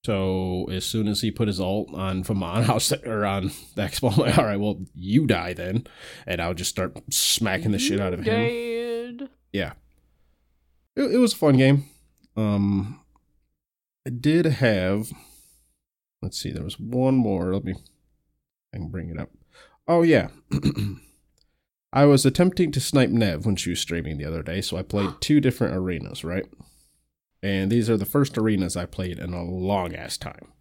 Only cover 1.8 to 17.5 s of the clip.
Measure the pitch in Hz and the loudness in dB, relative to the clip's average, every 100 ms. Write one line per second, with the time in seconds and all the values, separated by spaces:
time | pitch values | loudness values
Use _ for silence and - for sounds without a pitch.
1.8 | 90 76 95 92 92 - 85 98 113 - | -4 -6 -4 -4 -2 -4 -2 0 2 2
2.8 | - - - 110 101 98 92 - - - | 0 -4 -4 -2 0 0 -4 -8 -10 -6
3.8 | 101 - 123 101 123 117 113 101 104 90 | -4 0 2 2 4 4 2 0 -2 -4
4.8 | 92 - 92 120 147 92 85 87 87 107 | -10 -10 2 2 4 0 -2 -6 -4 -4
5.8 | - - - - - 87 85 85 90 - | -6 -20 -20 -14 -6 -4 -2 -2 -4 -4
6.8 | 90 - - - - - 110 95 170 208 | -6 -6 -6 -2 0 0 0 0 0 0
7.8 | 277 202 196 180 220 226 233 233 233 233 | 0 0 -2 -2 0 0 0 -2 -6 -6
8.8 | 240 233 240 240 277 _ _ 101 - - | -6 -6 -8 -12 -16 _ _ -6 -6 -10
9.8 | _ _ _ _ _ _ _ _ _ _ | _ _ _ _ _ _ _ _ _ _
10.8 | _ - 269 240 240 - 156 131 135 143 | _ -4 0 4 2 4 4 6 6 6
11.8 | 139 _ _ _ _ - 107 101 101 98 | 0 _ _ _ _ -2 0 2 2 2
12.8 | 101 - _ _ _ _ _ _ _ _ | -2 -8 _ _ _ _ _ _ _ _
13.8 | _ _ - 123 139 165 165 135 123 101 | _ _ -10 -2 2 4 2 4 4 4
14.8 | 92 101 110 - - - _ _ _ _ | 2 0 -4 -12 -20 -20 _ _ _ _
15.8 | _ _ _ _ 92 - 123 117 - - | _ _ _ _ -10 -8 -8 -8 -10 -10
16.8 | 113 123 131 131 110 95 90 | -6 0 2 4 2 0 0